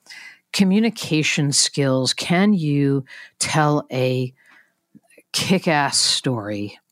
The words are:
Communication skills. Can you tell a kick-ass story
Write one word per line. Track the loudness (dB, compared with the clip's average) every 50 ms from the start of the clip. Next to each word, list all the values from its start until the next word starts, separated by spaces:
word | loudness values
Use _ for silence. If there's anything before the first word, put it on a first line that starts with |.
| _ -20 -20 -20 -20 -20 -20 -20 _ _ 0
Communication | 2 2 4 4 2 2 0 -2 -4 -4 -2 0 0 0 0 0 0 0 0
skills. | 0 0 0 0 0 0 0 2 2 0 0 -2 -2
Can | -4 -2 0 2 2 4 2 2
you | 2 0 0 0 2 2 2 0 0 -2 -6 -12 -20 -20 -16 _ -6
tell | -6 -2 0 2 2 2 2 0 -2 -4
a | -4 -2 -2 0 0 -2 -4 -6 -8 _ _ _ -20 -20 _ _ _ _ _ _ -20 -20 _ _ _ -20 -16 _ -8
kick-ass | -4 -2 0 0 0 2 2 2 2 2 0 0 0
story | 0 0 0 -2 -2 -2 -4 -4 -4 -6 -6 -6 -8 -8 -12 -16 _ _